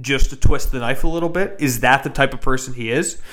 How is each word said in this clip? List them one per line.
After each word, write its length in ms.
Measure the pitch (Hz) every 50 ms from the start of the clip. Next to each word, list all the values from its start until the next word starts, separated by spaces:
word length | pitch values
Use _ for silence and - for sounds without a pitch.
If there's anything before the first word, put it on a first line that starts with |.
just 280 | 123 127 139 131 - -
to 60 | 143
twist 380 | 131 - - - - - - -
the 60 | 127
knife 260 | 120 117 131 - -
a 20 |
little 220 | 156 - 170 165 170
bit? 260 | 160 180 196 196 -
Is 220 | - 147 135 120 113
that 240 | 107 120 131 139 -
the 60 | 143
type 240 | - - 139 135 135
of 80 | 127
person 320 | - 135 131 127 - 131 127
he 180 | 123 117 110
is? 280 | 120 151 175 - - - - -